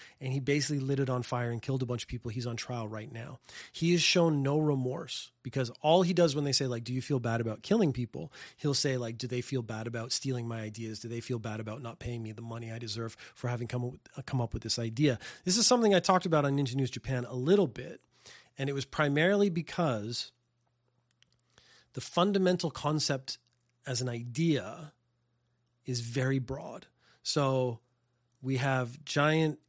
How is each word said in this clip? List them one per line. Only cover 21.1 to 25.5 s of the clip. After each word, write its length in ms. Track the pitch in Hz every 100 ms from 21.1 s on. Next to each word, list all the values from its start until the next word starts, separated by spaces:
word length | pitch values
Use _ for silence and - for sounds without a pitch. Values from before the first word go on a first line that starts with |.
| _ _ _ _ _ _ - _
the 80 | -
fundamental 680 | - - 185 196 185 180 165
concept 680 | - 147 156 - 135 135 - _ _ _ _ -
as 140 | 123
an 80 | 123
idea 800 | 120 120 117 165 143 95 175 151 - _ _ _ _ _